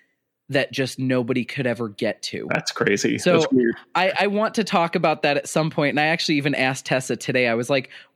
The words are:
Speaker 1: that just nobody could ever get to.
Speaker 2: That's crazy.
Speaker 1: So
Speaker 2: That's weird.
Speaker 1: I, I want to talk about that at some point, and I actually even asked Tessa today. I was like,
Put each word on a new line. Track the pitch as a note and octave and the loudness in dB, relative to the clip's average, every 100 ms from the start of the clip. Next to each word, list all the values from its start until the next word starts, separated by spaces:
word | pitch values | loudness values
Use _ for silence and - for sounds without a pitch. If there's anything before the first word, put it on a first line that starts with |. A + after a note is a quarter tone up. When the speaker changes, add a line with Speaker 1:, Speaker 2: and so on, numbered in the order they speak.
| _ _ _ _ - | _ _ _ _ -4
Speaker 1:
that | C#3 - | -2 -2
just | B2 C3 - | -2 -4 -2
nobody | C3 B2+ A#2+ B2+ A2+ | -2 0 0 -2 -2
could | - B2 | -4 -2
ever | A2+ A2+ | -2 -4
get | G#2 A2 - | -4 -4 -4
to. | - G2+ - | -6 -6 -4
Speaker 2:
That's | B2+ - | -4 -4
crazy. | - A2 G2+ A2+ A#2 | -2 2 2 2 0
Speaker 1:
So | F3+ E3 | 4 4
Speaker 2:
That's | D#3 | 4
weird. | C3 A#2 A2+ - E3 | 4 2 0 -4 0
Speaker 1:
I, | F#3 - | 0 2
I | G3+ | 0
want | G3+ G#3+ - | 0 -2 -2
to | |
talk | F#3 G3 E3+ F#3 | 0 2 2 2
about | D#3+ D#3 | 0 2
that | D3 C#3+ | 0 0
at | - | 0
some | E3 D#3 | 0 0
point, | D3+ C#3+ | 0 0
and | C3+ | 2
I | D3+ | 0
actually | E3+ - D3 | 0 0 0
even | C#3+ | 0
asked | C#3 C3 C#3 - | 0 0 -2 -2
Tessa | C3 - A#2 | -2 -2 -6
today. | - B2+ A#2+ | -2 0 2
I | |
was | A#2 A#2+ | 0 0
like, | C#3 C3 - - | -2 -2 -12 -14